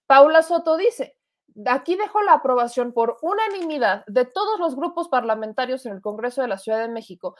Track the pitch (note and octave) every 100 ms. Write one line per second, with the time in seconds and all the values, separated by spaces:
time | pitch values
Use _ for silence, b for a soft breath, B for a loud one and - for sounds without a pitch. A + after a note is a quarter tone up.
0 | - C#4 D4 D#4+ D#4+ E4+ E4+ D#4+ G4 -
1 | - _ _ _ _ G#3+ G#3 C4 D4+ F#4
2 | G#4 G#4 G4+ D#4+ - B3 A#3+ B3+ A#3+ A#3
3 | A#3 A#3 D#4+ G4+ A4 G4 E4 D4+ A3 G#3
4 | - G#3 B3 - G#4 G#4+ E4+ C4 E4+ E4
5 | E4+ B3+ A3+ A3 A3 A3 B3+ B3+ B3 G3
6 | G#3 G#3+ A#3+ B3 B3 G3 - A3 A#3 A3+
7 | G#3+ F3+ F3+ b